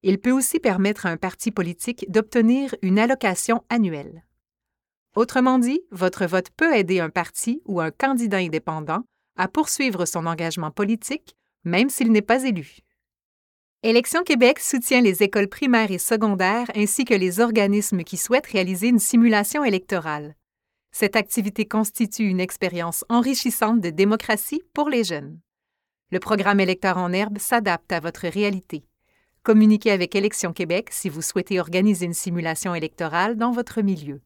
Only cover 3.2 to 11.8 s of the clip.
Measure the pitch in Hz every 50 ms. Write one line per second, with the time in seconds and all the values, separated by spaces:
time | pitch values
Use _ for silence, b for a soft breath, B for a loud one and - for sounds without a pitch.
3.2 | - 202 185 180 - - 226 240 _ _ 240 240 214 180 160 147 139 - - 160
4.2 | _ _ _ _ _ _ _ _ _ _ _ _ _ _ _ _ _ _ _ 208
5.2 | 233 240 - 254 254 262 254 254 240 240 277 349 359 _ - 180 185 185 - -
6.2 | 196 170 175 185 185 - _ - 311 330 302 226 190 165 190 180 165 160 - 180
7.2 | 170 - - - - 226 247 311 _ - 196 175 165 160 156 _ - 269 269 240
8.2 | 240 214 196 190 185 165 156 160 - - 160 156 156 156 160 202 247 _ _ _
9.2 | _ _ _ - 185 190 _ 302 302 - - - 277 262 202 175 180 - - 175
10.2 | 160 170 165 160 170 165 160 180 165 156 - - 202 202 233 226 - - 269 302
11.2 | _ - _ _ _ _ _ _ _ 170 170 185